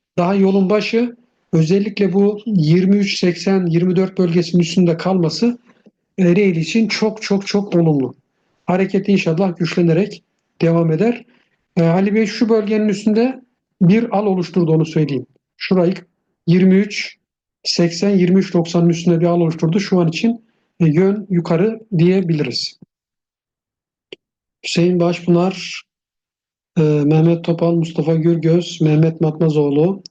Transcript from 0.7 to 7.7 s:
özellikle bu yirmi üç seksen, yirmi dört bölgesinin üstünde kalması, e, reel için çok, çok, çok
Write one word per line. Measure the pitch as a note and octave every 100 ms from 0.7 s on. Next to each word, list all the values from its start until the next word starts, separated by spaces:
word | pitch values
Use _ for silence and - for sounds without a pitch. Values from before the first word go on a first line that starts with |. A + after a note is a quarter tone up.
| G#3 G3+ A3+ A#3+ - _ _ _
özellikle | D#3+ D#3+ G3 G#3 G3 F#3+
bu | F#3+ G3+ G#3 A#3
yirmi | G3 D3+ F3 F#3+ G3+
üç | G3 -
seksen, | F3+ E3+ G3 G3 F3
yirmi | E3 F#3 F#3
dört | F#3+ -
bölgesinin | F3 E3+ D#3+ F3
üstünde | E3 G3 F3 E3
kalması, | F3+ F#3+ D#3+ - A#3+ A#3+ _ _ _ _ _ -
e, | F3 F3+
reel | G3 E3
için | D#3 A3+ G#3
çok, | - A3 G3+
çok, | - G3 -
çok | G3+ G3+